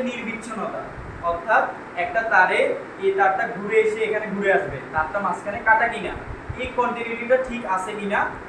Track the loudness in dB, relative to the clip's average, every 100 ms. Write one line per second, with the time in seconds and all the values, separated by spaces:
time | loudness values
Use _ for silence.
0 | 0 -4 -6 -8 -8 -6 -6 -6 -10 -12
1 | -12 -4 -2 -2 2 2 2 -4 -10 -6
2 | -2 0 4 6 6 4 2 0 -6 0
3 | 0 4 4 4 -2 -4 2 4 4 2
4 | 0 0 -2 0 4 4 2 -6 -4 -2
5 | 0 0 -2 -2 -4 -2 4 4 4 0
6 | -6 -6 -10 -12 -10 -8 -4 0 0 0
7 | -4 -4 2 2 2 -4 -2 -2 -2 -4
8 | -2 0 0 -4